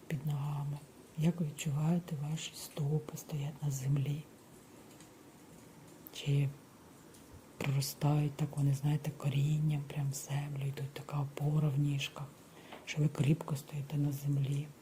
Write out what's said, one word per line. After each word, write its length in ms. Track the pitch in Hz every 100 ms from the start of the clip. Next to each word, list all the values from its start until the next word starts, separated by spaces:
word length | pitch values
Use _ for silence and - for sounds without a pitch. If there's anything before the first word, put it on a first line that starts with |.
| -
під 180 | 151 151
ногами, 540 | 143 147 143 143 143 - - - 156
як 220 | 160 175
ви 60 | 147
відчуваєте, 720 | - 160 143 156 175 - 143 147
ваші 220 | 160 - -
стопи 640 | - - 139 151 - 160
стоять 460 | - 151 143 -
на 80 | 143
землі. 520 | 135 135 143 139 147 - - - - - - - - - - - - - - - - - - -
Чи 360 | - 143 143 139 - - - - - - - - - - -
проростають 760 | 139 139 139 - 147 151 147 143
так 220 | 147 143
вони, 160 | 143
знаєте, 380 | 139 147 147 156 -
корінням 680 | 143 139 147 151 156 147 143
прям 220 | 147 139
в 40 |
землю, 540 | - - 139 147 139 139
йдуть 260 | 139 139
така 280 | - - 147
опора 480 | 143 - 147 151 151
в 100 | 139
ніжках, 480 | 143 139 - - 139 - - - - - -
що 160 | 156
ви 60 | 147
кріпко 480 | - 135 156 - 139
стоїте 420 | - 147 139 147
на 140 | 147
землі. 560 | 139 143 139 135 143 151 -